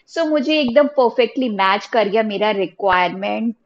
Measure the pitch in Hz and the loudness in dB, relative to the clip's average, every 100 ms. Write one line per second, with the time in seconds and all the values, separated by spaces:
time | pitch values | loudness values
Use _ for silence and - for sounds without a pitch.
0 | _ 330 320 302 269 311 254 247 285 277 | _ -4 0 0 0 0 2 2 2 2
1 | 240 240 233 - 254 202 190 208 - 240 | 0 2 -2 -2 -4 0 0 0 0 0
2 | 202 214 220 196 208 202 175 - 196 180 | 0 0 0 -2 -2 -2 -4 -2 0 2
3 | 180 185 202 214 226 220 | 0 -2 -6 -4 -4 -6